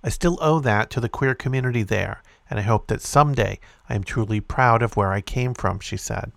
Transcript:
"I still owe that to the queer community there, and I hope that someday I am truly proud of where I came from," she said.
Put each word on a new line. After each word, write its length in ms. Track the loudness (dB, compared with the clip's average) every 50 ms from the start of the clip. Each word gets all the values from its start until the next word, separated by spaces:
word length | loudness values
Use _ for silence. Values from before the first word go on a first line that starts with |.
"I 60 | -4
still 300 | -4 -4 0 0 0 0 2
owe 220 | 2 2 2 2
that 280 | 2 2 2 2 0 0
to 100 | -2 -4
the 80 | -4 -4
queer 260 | -2 0 0 0 0
community 480 | 0 -2 -2 -2 0 0 0 0 0 0
there, 380 | 0 0 -2 0 -2 -6 -10 _ -20 -20 _ _
and 120 | _ -4 -4
I 20 |
hope 260 | 0 2 2 0 2
that 140 | -2 -6 -4
someday 580 | -4 2 4 4 4 4 4 0 0 0 -2 -8 -14 -20 -20 _ _ -6
I 60 | -6
am 80 | -4 -4
truly 360 | -4 -2 -2 -2 0 -2 -4
proud 440 | -4 -4 0 2 4 6 6 4 2
of 120 | 0 0
where 160 | 0 2 2
I 100 | 0 -2
came 340 | -2 -4 -4 -2 -2 -2 -4
from," 240 | -2 -2 -2 -2 -2
she 180 | -6 -8 -8
said. 340 | -8 -6 -6 -6 -6 -6 -8 -12